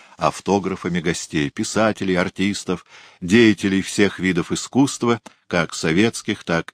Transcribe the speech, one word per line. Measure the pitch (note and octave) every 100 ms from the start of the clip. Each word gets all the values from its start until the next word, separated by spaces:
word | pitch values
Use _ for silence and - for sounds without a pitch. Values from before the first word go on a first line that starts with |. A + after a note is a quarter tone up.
| - -
автографами | D#2 - - G2 F#2 F#2 F2+ F2
гостей, | E2+ D#2+ - E2 C#2+
писателей, | - A2 G#2 A2 G2+ F#2+
артистов, | F2+ F2+ - G2+ G2 - F2+ - - - _
деятелей | F2 A2 A2+ G2+ G2+ F#2+
всех | F2+ - G2 -
видов | F#2 E2+ -
искусства, | F2+ - B2 C#3 - A#2+ A2+ - - -
как | F2 D#2
советских, | - E2+ E2+ A2+ - - G#2
так | - E2 -